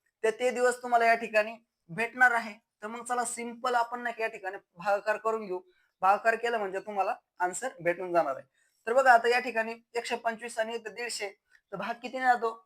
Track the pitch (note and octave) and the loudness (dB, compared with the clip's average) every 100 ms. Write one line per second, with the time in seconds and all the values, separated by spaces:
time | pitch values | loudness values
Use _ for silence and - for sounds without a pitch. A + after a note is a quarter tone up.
0 | _ _ A3 A3 B3 A#3+ B3 B3 B3 A#3+ | _ _ -2 0 -2 2 2 0 2 4
1 | A3+ A3+ A3+ G#3+ G#3+ A#3 _ _ _ E3+ | 6 4 2 0 0 -6 _ _ _ -6
2 | A3+ B3+ B3+ A#3 G#3+ G#3 _ _ G#3+ A#3 | -6 4 4 4 -2 -12 _ _ -12 -10
3 | A#3 B3 A#3 - A#3 A#3+ B3+ B3 A#3 A#3+ | -6 -4 -4 -6 -10 -6 -2 0 0 -4
4 | A#3+ A#3 A3 A3 F#3 G3 - F3 F3+ G3+ | -8 -4 -6 -6 -10 -12 -16 -8 -2 0
5 | G#3+ G#3 A3 A3 G#3 F3+ - _ _ _ | 0 -2 -2 -2 -4 -8 -8 _ _ _
6 | F#3 G3+ A3+ A3+ A#3 A#3 G3 F#3+ G3+ G3+ | 2 4 4 0 0 -2 -2 -6 -6 -2
7 | F#3+ B3 _ _ F3+ F#3 B3+ - E3+ F3 | -2 -2 _ _ -4 -2 -8 -4 -2 -2
8 | F#3 E3+ D3+ C3 - _ _ _ - B3 | 0 2 2 -2 -10 _ _ _ 0 4
9 | C4 A#3 A#3 B3 B3 A3+ A3 A#3 _ A#3 | 8 6 6 0 0 -4 -4 -8 _ -8
10 | A#3 A#3+ A#3 A3 A#3 A#3 A3 A#3 A3 G3+ | -6 -4 -4 -6 -8 -6 -4 -6 -10 -10
11 | A#3+ A3 G3+ - _ _ _ F3+ A3 A3+ | -8 -6 -8 -10 _ _ _ -10 -8 -8
12 | B3 B3+ B3+ A#3+ A3+ A3+ | -8 -2 2 2 0 -4